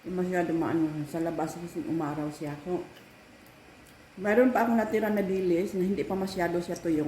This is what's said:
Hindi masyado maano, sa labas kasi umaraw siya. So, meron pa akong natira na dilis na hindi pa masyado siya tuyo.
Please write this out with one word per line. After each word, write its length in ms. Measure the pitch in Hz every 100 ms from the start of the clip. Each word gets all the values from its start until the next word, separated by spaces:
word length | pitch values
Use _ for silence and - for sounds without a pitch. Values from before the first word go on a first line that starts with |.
Hindi 160 | - 180
masyado 400 | 180 180 165 165
maano, 320 | 156 165 156 151 143
sa 80 | 165
labas 400 | 165 160 160 170
kasi 240 | 170 175
umaraw 480 | - 165 147 147 151
siya. 240 | 147 151 143
So, 160 | 180 180 - - - - - - - - - - - - - -
meron 320 | 202 220 254
pa 160 | 226
akong 160 | 233 233
natira 320 | 214 220 214
na 80 | 208
dilis 560 | 196 190 185 170 190 196
na 80 |
hindi 240 | 185 196 -
pa 80 | 190
masyado 400 | 190 - 170 175
siya 240 | 175 170
tuyo. 240 | 170 156